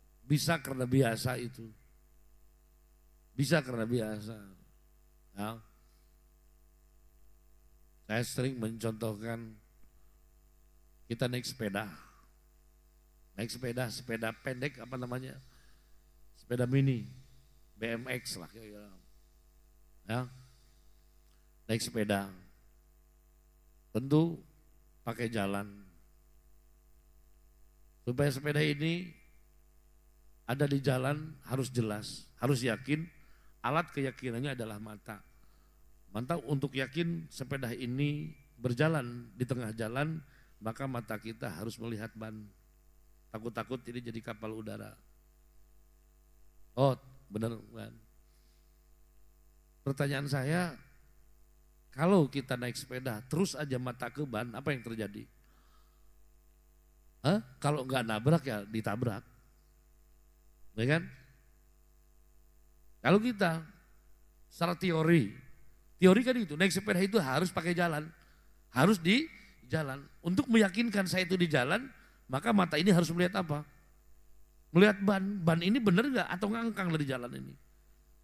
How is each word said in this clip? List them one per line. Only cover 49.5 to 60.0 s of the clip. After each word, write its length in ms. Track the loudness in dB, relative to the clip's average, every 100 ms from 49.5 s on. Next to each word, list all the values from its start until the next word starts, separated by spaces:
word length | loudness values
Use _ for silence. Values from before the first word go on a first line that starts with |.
| -20 -20 _
Pertanyaan 480 | -4 -2 0 -2 -2
saya, 480 | -2 0 0 -2 -6 -18 -20 -20 -20 -20 -20 -20 _ _ _ _
kalau 400 | 0 4 6 4
kita 240 | 0 -4
naik 240 | -4 -4 -8
sepeda, 480 | -8 -8 -6 -6 -4
terus 320 | -2 0 -2
aja 240 | -4 -4
mata 320 | -4 -6 -8
ke 80 | -6
ban, 320 | -6 -4 -6
apa 160 | -6 -4
yang 160 | -4 -6
terjadi? 400 | -6 -8 -8 -16 _ _ _ _ -20 -20 _ -20 -20 -20 -20 _ -20 -20 -20 -20 -20 -20 -4 0
Hah? 160 | 0 0 -4
Kalau 320 | -2 -2 -2
nggak 160 | -2 0
nabrak 400 | 0 4 4 2
ya 160 | -6 -4
ditabrak. 560 | -4 -2 0 -2 -2 -10 -20 -20 _ _ _ _ -20